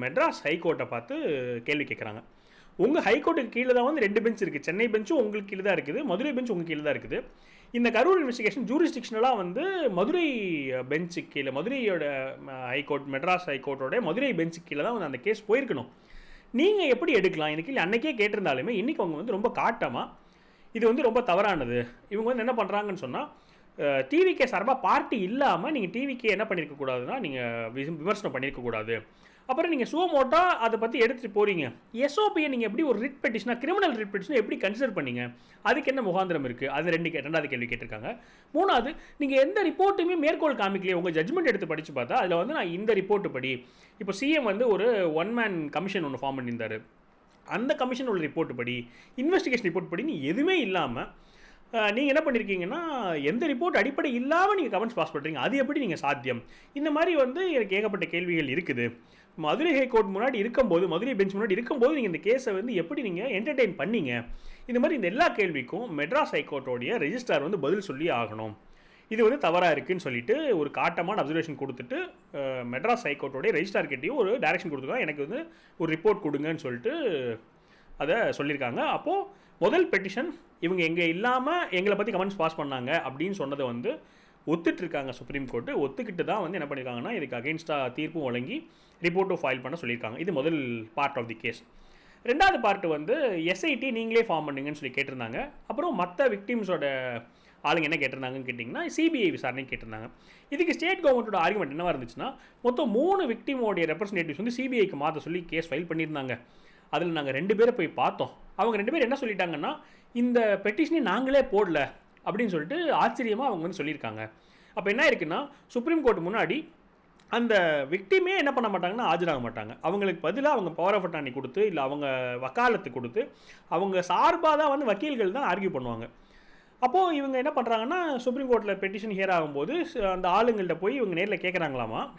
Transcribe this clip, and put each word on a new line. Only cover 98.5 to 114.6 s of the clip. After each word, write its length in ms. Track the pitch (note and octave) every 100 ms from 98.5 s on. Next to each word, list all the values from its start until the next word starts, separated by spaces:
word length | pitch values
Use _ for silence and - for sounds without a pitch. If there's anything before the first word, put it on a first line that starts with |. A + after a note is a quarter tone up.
| A#2+ A#2 A3+ E4+
சி 240 | - D#4+
பி 140 | D4+
ஐ 80 | F#3
விசாரணை 320 | B2+ C3+ B2+
கேட்டிருந்தாங்க. 460 | C3 B2 A2+ A2 A#2 - - - -
இதுக்கு 240 | C#4+ E4+
ஸ்டேட் 300 | C#4 E4 F#4
கவர்மெண்ட்டோட 340 | D#4+ B3 A3 G3
ஆர்குமெண்ட் 340 | E3 G#3 D3+
என்னவா 200 | C#3+ F3
இருந்துச்சுன்னா, 440 | C#3+ A#2+ - G#3+ - - _
மொத்தம் 260 | A#3+ B3 C#4+
மூணு 420 | G#3 E4+ G4 D4+
விக்டிமோடைய 520 | A3+ - C4+ A3 F3+ D#3+
ரெப்ரசன்டேட்டிவ்ஸ் 500 | D#3 G3+ G3 E3 C#3+
வந்து 160 | A3+
சி 180 | A#3+ C4
பி 100 | B3
ஐக்கு 140 | F#3+ C#3
மாத்த 160 | D3+ D#3
சொல்லி 260 | D3+ F3+ E3+
கேஸ் 280 | D#3+ E3
ஃபைல் 140 | C#3+ F3
பண்ணியிருந்தாங்க, 500 | D#3+ D#3 D3 C3 A#2 - - - - -
அதுல 220 | D3 F3
நாங்க 200 | D#3+ C#3
ரெண்டு 240 | C3 F#3 G#3
பேரை 180 | A#3
போய் 140 | A#3+ D#3+
பார்த்தோம், 440 | - D#3 G3+ C3 - - -
அவங்க 220 | A3 G#3+
ரெண்டு 140 | G#3+
பேரும் 200 | D#4+ A#3
என்ன 60 | C4+
சொல்லிட்டாங்கன்னா, 580 | B3 G3 F3+ D3+ G3 D4+ - - -
"இந்த 460 | A#3+ B3 A#3+ A3 G3
பெட்டிஷனை 360 | G#3 G#3+ C#4+ E4
நாங்களே 420 | A3 G3+ C4 C#4
போடல" 480 | - G3 G3 D3+ C3 - _ _ -
அப்படின்னு 220 | G3 A#3
சொல்லிட்டு 460 | E3+ D#3+ D#4 E4
ஆச்சரியமா 520 | A3 B3+ A#3+ A#3 G#3 C#4
அவங்க 220 | F#3 E3
வந்து 160 | -
சொல்லியிருக்காங்க. 460 | D3 D3 A2+ G#2+ A2 - _ -